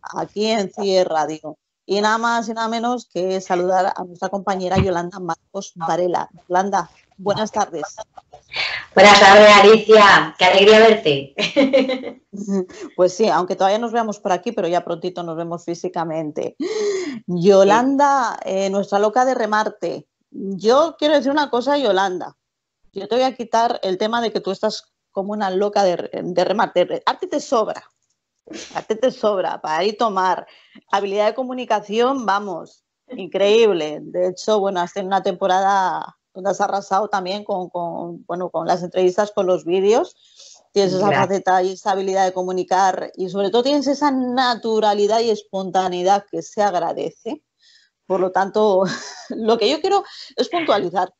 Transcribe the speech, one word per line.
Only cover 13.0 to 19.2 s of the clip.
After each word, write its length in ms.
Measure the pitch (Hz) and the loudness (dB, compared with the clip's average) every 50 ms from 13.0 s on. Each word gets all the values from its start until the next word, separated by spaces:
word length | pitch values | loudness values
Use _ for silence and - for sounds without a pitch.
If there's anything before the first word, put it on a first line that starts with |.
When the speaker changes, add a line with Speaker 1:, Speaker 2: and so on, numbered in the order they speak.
| 180 180 180 | 0 0 2
Speaker 1:
sí, 140 | - 226 208 | 0 0 2
aunque 280 | 156 160 180 180 196 | 2 0 0 -2 -2
todavía 220 | 180 185 190 202 220 | 0 0 0 0 0
nos 140 | 240 233 | -2 -4
veamos 260 | 214 240 226 220 202 - | -4 -4 -4 -4 -8 -8
por 100 | _ 196 | _ -4
aquí, 200 | 180 175 180 240 | -4 -4 -4 -6
pero 160 | 226 - 185 170 | -6 -4 -4 -2
ya 160 | 175 175 170 | -2 -2 -2
prontito 380 | - 170 165 165 180 180 180 175 | -4 -10 -8 -8 -10 -8 -8 -10
nos 120 | 170 160 | -8 -8
vemos 280 | 160 170 170 165 170 - | -8 -8 -8 -10 -10 -8
físicamente. 920 | - 170 170 - 180 185 180 165 170 156 160 160 151 151 - - - - _ 294 381 440 427 427 415 392 381 359 302 262 220 _ | -10 -10 -8 -8 -8 -6 -6 -6 -6 -6 -6 -8 -8 -8 -8 -8 -8 -10 _ -10 -8 -6 -4 -4 -4 -4 -4 -6 -8 -10 -12 _
Yolanda, 1120 | - 175 175 170 202 196 190 196 202 208 226 247 269 277 269 285 285 277 269 247 220 - - - | -6 -6 0 4 4 6 6 6 6 4 2 2 0 2 2 2 2 2 0 0 -2 -6 -8 -8
Speaker 2:
Sí. 60 | - | -6
Speaker 1:
eh, 200 | 190 190 196 196 | -4 -4 -2 -2
nuestra 280 | 196 202 196 202 202 202 | -2 -4 -4 -2 -2 0
loca 240 | 208 214 214 254 | 0 2 2 2